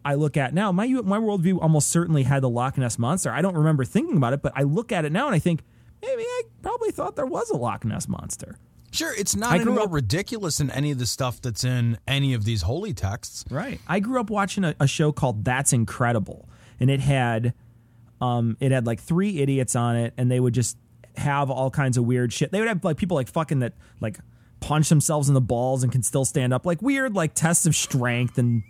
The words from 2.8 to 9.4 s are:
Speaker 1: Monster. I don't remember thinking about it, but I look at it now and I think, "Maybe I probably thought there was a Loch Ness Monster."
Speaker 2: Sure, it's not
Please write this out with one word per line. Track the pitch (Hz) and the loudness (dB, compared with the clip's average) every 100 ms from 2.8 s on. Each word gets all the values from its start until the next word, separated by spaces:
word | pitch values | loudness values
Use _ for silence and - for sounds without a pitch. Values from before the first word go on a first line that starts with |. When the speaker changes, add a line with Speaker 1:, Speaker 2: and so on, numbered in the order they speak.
| 120 117 | -2 0
Speaker 1:
Monster. | 117 185 139 | 0 0 -2
I | 123 | 0
don't | 190 165 | 0 2
remember | 156 147 | 2 2
thinking | 123 208 339 190 | 2 0 2 2
about | 120 | 2
it, | 143 | 0
but | 143 135 | -2 0
I | |
look | 143 175 233 | 0 0 -2
at | 180 | -2
it | 151 | -2
now | 180 285 | -2 0
and | 175 | 0
I | |
think, | 180 160 - - - - | 2 -2 -6 -20 -20 -12
"Maybe | 466 494 | -6 -4
I | 466 494 453 - | -4 -6 -8 -10
probably | 370 466 440 | -8 -4 -4
thought | - - - | -4 -6 -4
there | 262 | -4
was | - 466 | -4 -2
a | 143 | -2
Loch | 120 - | -2 -2
Ness | 110 - - | -4 -4 -6
Monster." | - - - - - - - - | -8 -8 -12 -14 -18 -20 -20 -10
Speaker 2:
Sure, | - 320 | -6 -4
it's | - 202 | -4 -2
not | 202 | -2